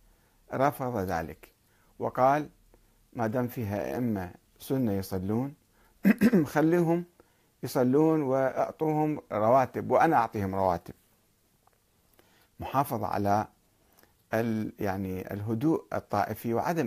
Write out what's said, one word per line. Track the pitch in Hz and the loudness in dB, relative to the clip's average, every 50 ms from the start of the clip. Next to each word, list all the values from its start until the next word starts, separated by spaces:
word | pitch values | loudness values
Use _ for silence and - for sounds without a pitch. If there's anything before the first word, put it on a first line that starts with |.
| _ _ _ _ _ _ _ _ _ - - | _ _ _ _ _ _ _ _ _ -8 -2
رفض | 123 131 147 - - 135 123 120 107 | 0 0 0 0 -2 -6 -4 -4 -4
ذلك | 95 92 90 82 82 76 - - - - _ _ _ _ _ _ _ _ _ - | -4 -2 -2 -4 -4 -6 -10 -16 -20 -20 _ _ _ _ _ _ _ _ _ -8
وقال: | 117 117 - 127 127 135 143 151 147 147 - _ _ _ _ _ _ _ _ _ _ _ - | -6 -4 0 2 2 4 2 2 -2 -6 -12 _ _ _ _ _ _ _ _ _ _ _ -6
"ما | 117 113 110 | -4 -4 -2
دام | 110 127 123 120 | -2 -2 -4 -4
فيها | - 131 117 98 104 101 67 | -4 -6 -6 -4 -4 -4 -4
أئمة | 64 - 120 127 120 107 98 90 87 - - _ _ _ _ | -4 -4 -2 -2 -2 -2 -4 -4 -8 -12 -18 _ _ _ _
سنة | - - 139 131 127 110 | -8 -4 -2 0 0 0
يصلون، | 98 98 92 - 98 95 92 95 107 117 131 143 147 - _ _ _ _ _ _ _ _ - | 0 -2 -4 -4 -6 -4 -2 -2 -2 -2 -2 -4 -8 -14 _ _ _ _ _ _ _ _ 4
<clears throat> | 190 233 - 196 240 - 180 147 | 4 4 6 4 4 4 4 2
خليهم | 131 - 151 151 160 170 175 170 160 170 175 175 - _ - _ _ _ _ _ _ _ _ - | 2 2 2 4 4 4 4 4 2 2 0 -2 -6 _ -20 _ _ _ _ _ _ _ _ -10
يصلون | 127 - 139 127 127 127 147 156 160 160 156 | -4 0 2 2 4 4 4 4 4 4 2
وأعطوهم | 143 127 131 135 135 131 - 135 139 - - - 160 156 156 151 156 151 151 - - - | 0 0 0 0 0 0 0 -2 -4 -4 -4 -4 -2 0 0 0 0 -2 -2 -6 -8 -6
رواتب | 104 104 107 113 127 135 127 - - 120 104 104 | -2 0 4 4 6 4 4 2 -2 -6 -2 0
وأنا | 123 - 147 165 156 | 4 4 4 4 4
أعطيهم | 127 113 113 - 110 98 95 95 | 2 2 0 -2 -4 -4 -2 0
رواتب". | 98 95 92 87 85 - - - _ _ _ _ _ _ _ _ _ _ _ _ _ _ _ _ _ _ _ _ _ _ _ _ _ _ _ _ _ _ _ _ - | 2 2 2 2 0 -4 -10 -18 _ _ _ _ _ _ _ _ _ _ _ _ _ _ _ _ _ _ _ _ _ _ _ _ _ _ _ _ _ _ _ _ -12
محافظة | - - - 131 139 - 139 107 95 - | -10 -4 -2 -2 -2 -2 -4 -4 -4 -4
على | - 101 101 101 101 107 - - _ _ _ _ _ _ _ _ _ _ _ _ _ _ _ _ - | -2 -2 0 2 2 0 0 -4 _ _ _ _ _ _ _ _ _ _ _ _ _ _ _ _ -2
ال-، | 110 117 117 110 110 107 - - - | -2 0 0 -2 -2 -4 -6 -6 -6
يعني | 104 101 92 98 98 95 92 92 92 - 98 | -4 -4 -4 -4 -4 -6 -6 -8 -8 -8 -8
الهدوء | 101 101 110 113 113 131 160 160 - - _ - | -8 -6 -4 -4 -2 0 0 0 0 -2 _ -8
الطائفي | 98 - _ - 104 - - 113 - - 117 113 | -8 -6 _ -2 -2 -2 -2 -4 -6 -4 -2 -2
وعدم | 113 - 160 175 165 135 | -2 -2 -2 -2 -2 -4